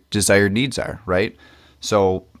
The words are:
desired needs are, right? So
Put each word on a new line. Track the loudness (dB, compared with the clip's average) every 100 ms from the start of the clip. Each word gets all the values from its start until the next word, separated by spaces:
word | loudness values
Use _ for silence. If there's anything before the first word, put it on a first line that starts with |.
| -4
desired | -2 2 4 2
needs | 0 -4 -6
are, | -8 -10 -2
right? | -2 -2 -6 -20 -20 _ _
So | -2 2 2 0 -6 -10